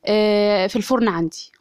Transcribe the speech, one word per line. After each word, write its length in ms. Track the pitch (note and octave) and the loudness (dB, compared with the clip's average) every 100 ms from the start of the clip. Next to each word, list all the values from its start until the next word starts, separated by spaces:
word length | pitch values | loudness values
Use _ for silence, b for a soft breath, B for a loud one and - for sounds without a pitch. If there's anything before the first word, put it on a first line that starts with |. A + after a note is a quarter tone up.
| - | -2
آه، 600 | G#3+ G#3+ G#3 G#3 G#3 F#3 | 0 2 2 2 2 0
في 100 | A#3+ | -2
الفرن 320 | G3+ B3+ A3+ | -2 0 0
عندي. 440 | E3+ E3 - - _ | 0 -4 -6 -18 _